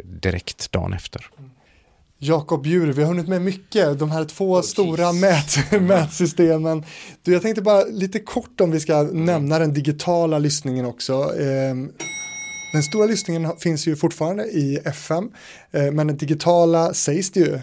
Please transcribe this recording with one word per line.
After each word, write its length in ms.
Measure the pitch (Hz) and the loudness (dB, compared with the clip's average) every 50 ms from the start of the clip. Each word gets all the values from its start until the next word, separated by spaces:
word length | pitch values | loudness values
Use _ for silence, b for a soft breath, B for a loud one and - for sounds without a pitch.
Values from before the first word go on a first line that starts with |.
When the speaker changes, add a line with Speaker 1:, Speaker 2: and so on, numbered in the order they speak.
| - | -18
Speaker 1:
direkt 680 | 90 87 82 82 92 87 87 - - - - - - - | -18 -10 -6 -4 -4 -4 -4 -6 -10 -12 -12 -8 -6 -4
dagen 200 | 92 87 90 92 | -4 -2 -4 -6
efter. 340 | 90 - - - - - - _ - | -6 -8 -10 -14 -16 -16 -18 _ -20
Speaker 2:
Mm. 120 | 139 131 b b b b b b b b b b b _ _ _ | -20 -20 b b b b b b b b b b b _ _ _
Jakob 440 | 139 143 160 156 151 - 170 147 135 | -2 0 0 0 0 0 -2 -2 0
Bjur, 300 | 151 170 180 165 151 135 | 0 2 2 2 2 2
vi 100 | 139 147 | 0 0
har 60 | 160 | 0
hunnit 200 | 175 175 170 170 | 0 -2 -2 -2
med 140 | 185 180 180 | -2 -2 -2
mycket. 560 | 196 190 190 - _ - - 175 151 143 139 | -2 -4 -6 -8 _ 0 2 2 2 2 0
De 120 | 156 151 | -2 -2
här 140 | 156 160 160 | -2 -2 -4
två 320 | 156 - - 196 190 185 | -6 -4 -4 0 2 2
Speaker 1:
Precis. 160 | 180 160 143 - | 2 0 0 0
Speaker 2:
stora 400 | - 196 170 160 160 175 175 175 | 0 0 0 0 0 0 0 2
mät-, 460 | 175 185 196 175 151 147 147 - 143 135 | 2 4 4 4 4 2 0 0 0 0
<laughs> 60 | - 208 | 2 2
Speaker 1:
Mm. 140 | 202 185 | 2 4
Speaker 2:
mätsystemen. 1000 | 180 196 180 156 147 - - 185 165 - - 175 165 160 160 156 160 160 160 156 B B B B B B B - | 4 4 4 2 0 0 0 -2 0 2 4 4 4 4 2 0 -2 -2 -4 -6 B B B B B B B 0
Du, 100 | 175 180 | 2 2
jag 100 | 180 175 | 2 2
tänkte 200 | 220 220 220 190 | 0 -2 0 2
bara 220 | 214 208 196 196 | 4 4 4 4
lite 340 | 208 220 208 185 190 - 220 | 2 -2 -4 -4 -4 -4 -6
kort 400 | - - - 247 233 - - - | -8 -6 -6 -6 -6 -4 0 2
om 100 | 196 170 | 2 2
vi 100 | 160 160 | 2 0
ska 140 | 151 - 160 | 0 2 2
Speaker 1:
Mm. 280 | 151 147 156 190 165 160 | 2 2 2 0 0 0
Speaker 2:
nämna 340 | 170 175 156 143 139 156 160 | 2 2 0 0 0 2 2
den 140 | 165 151 147 | 2 2 0
digitala 680 | 147 139 156 147 147 - 175 175 170 170 160 160 151 | 0 0 -2 -2 -2 -2 0 0 2 2 2 2 2
lyssningen 480 | 147 147 147 - - 135 127 127 123 | 0 0 -2 -2 -4 -4 -4 -4 -4
också. 460 | 123 117 - - - 131 131 143 151 - - | -6 -6 -6 -4 -2 -2 0 0 -2 -2 -2
Ehm, 520 | 147 139 135 135 135 135 131 127 131 143 - - - - - - - - - - - - - - - - - | -2 -2 0 0 -2 -2 -2 -4 -8 -10 -4 0 0 0 0 -2 -8 -10 -12 -12 -12 -12 -12 -14 -10 -4 -2
den 100 | 151 147 | -2 -2
stora 240 | 147 - 214 208 | 0 2 2 2
lyssningen 380 | 214 226 - - - 170 165 165 | 2 2 0 -2 -4 -4 -4 -4
ha-, 120 | 156 160 | -4 -4
finns 300 | - - 175 160 147 - 165 | -2 -2 -2 -2 0 0 -2
ju 80 | 151 | 0
fortfarande 480 | 151 - 160 - - 156 165 190 208 220 | 0 0 -2 0 -2 -4 -4 -2 -4 -6
i 340 | 226 - 160 143 135 139 143 - | -4 -2 -2 0 0 -2 -2 -4
F 260 | 160 135 - - - | -6 -8 -8 -6 -4
M, 200 | 156 165 202 254 B B B B B B B B - | -4 -4 -4 -6 B B B B B B B B -2
eh, 200 | 151 143 143 147 | -2 0 0 0
men 140 | 151 151 | 0 0
den 100 | 151 147 | 0 -2
digitala 800 | 147 147 139 156 147 - 170 175 175 170 165 165 165 165 175 170 | -2 -2 -2 -2 0 2 4 4 6 6 6 4 4 2 0 0
sägs 380 | - - - 147 175 190 - - | -2 -2 -2 -2 -2 -2 0 2
det 80 | 196 | 2
ju 180 | 170 147 151 135 | 2 2 0 -2